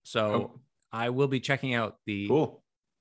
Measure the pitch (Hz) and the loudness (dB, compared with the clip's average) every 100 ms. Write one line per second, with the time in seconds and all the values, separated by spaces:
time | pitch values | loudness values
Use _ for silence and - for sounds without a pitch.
0 | - 117 107 117 - - _ _ _ 123 | -4 0 2 2 -2 -10 _ _ _ -4
1 | 120 127 139 131 - 135 131 120 104 - | -2 0 2 0 0 -2 0 -2 -2 -6
2 | - 101 101 139 147 - _ _ _ _ | -6 -4 2 2 2 -4 _ _ _ _